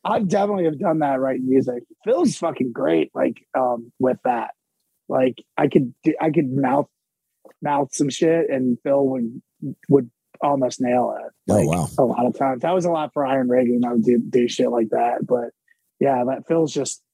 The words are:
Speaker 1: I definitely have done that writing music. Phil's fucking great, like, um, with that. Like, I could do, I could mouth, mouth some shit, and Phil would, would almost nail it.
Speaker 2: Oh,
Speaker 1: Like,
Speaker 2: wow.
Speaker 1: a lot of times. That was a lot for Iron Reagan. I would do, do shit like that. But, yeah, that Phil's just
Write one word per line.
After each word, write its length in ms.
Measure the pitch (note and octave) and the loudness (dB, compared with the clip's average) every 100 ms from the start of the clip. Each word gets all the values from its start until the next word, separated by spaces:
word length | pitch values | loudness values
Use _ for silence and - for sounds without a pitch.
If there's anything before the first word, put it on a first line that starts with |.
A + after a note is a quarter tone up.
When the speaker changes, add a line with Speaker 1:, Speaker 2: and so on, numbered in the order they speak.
Speaker 1:
I 160 | - A#3+ | -2 -2
definitely 440 | F#3+ G3 G3+ G3 | 2 0 0 0
have 140 | E3 C#3+ | 0 0
done 220 | F#3+ D#3+ | 0 0
that 200 | C#3+ C3+ | 0 0
writing 260 | C3+ B2+ C3 | 0 -2 2
music. 340 | C3+ B2+ B2 - - | 2 2 -6 -12 -10
Phil's 320 | G3+ D4 D4 - | -2 2 2 0
fucking 360 | E3 - B2+ | -4 -2 -4
great, 380 | A#2 - E3 D3 | -2 0 2 0
like, 300 | - C3 A#2+ _ C#3 | -2 -2 -4 _ -2
um, 360 | B2+ A#2 A#2+ _ | -2 -2 -8 _
with 180 | B2+ A#2+ | -2 0
that. 280 | B2+ A#2+ A2 - _ _ _ _ - | -2 -4 -6 -14 _ _ _ _ -4
Like, 280 | C3+ C3 A#2+ _ - | 0 0 -2 _ -2
I 100 | D3 | 2
could 240 | D#3 B2 - | 2 2 -2
do, 120 | D#3+ - | -2 0
I 120 | D#3+ | 0
could 200 | D#3 C3+ | 0 0
mouth, 380 | C3 C3 C#3+ - _ _ _ _ _ - _ | 0 0 0 -2 _ _ _ _ _ -20 _
mouth 300 | D3 C#3+ C#3 | -2 -2 -2
some 160 | - C#3+ | -2 -4
shit, 400 | - E3 E3 D3 | 2 2 2 0
and 300 | C3+ B2+ A#2+ | 0 0 -2
Phil 240 | C#3+ C#3 C3+ | 0 2 2
would, 360 | C3 A#3 B2 _ _ C#3 - - | 0 -6 -8 _ _ -12 -10 2
would 200 | C#3 B2 _ _ - | 2 2 _ _ -4
almost 400 | D3 C#3 B2 - | -2 0 -2 -2
nail 340 | B2 B2 A2 - | 0 0 0 -4
it. 80 | - _ - | -12 _ -2
Speaker 2:
Oh, 20 | G#2 | 0
Speaker 1:
Like, 100 | D2 | 2
Speaker 2:
wow. 200 | F2 - - | -2 -2 0
Speaker 1:
a 60 | |
lot 200 | B2 A#2+ B2 | 0 2 -2
of 120 | - | 0
times. 240 | C3+ B2+ | -4 -2
That 120 | E3 | -2
was 120 | F#3 F3 | 0 0
a 40 | |
lot 220 | E3 - | -2 -4
for 140 | D3+ C3+ | -4 -2
Iron 220 | C3+ B2+ | 0 2
Reagan. 360 | B2 A#2+ B2 | 2 2 0
I 80 | B2 | 0
would 100 | A#2+ | 2
do, 140 | G#2+ A#2+ | 2 2
do 300 | - B2 A#2+ | 2 0 0
shit 220 | - B2 | 0 0
like 180 | A#2+ A2 | 0 0
that. 360 | A#2 A#2+ B2 - | 0 0 -2 -2
But, 240 | B2 A#2+ _ _ _ _ _ | -2 -2 _ _ _ _ _
yeah, 240 | C#3 B2+ | 0 0
that 220 | B2 C3 - | -2 -4 -2
Phil's 240 | E3 D#3 | -2 0
just 300 | C#3+ C3+ - _ | -2 -6 -10 _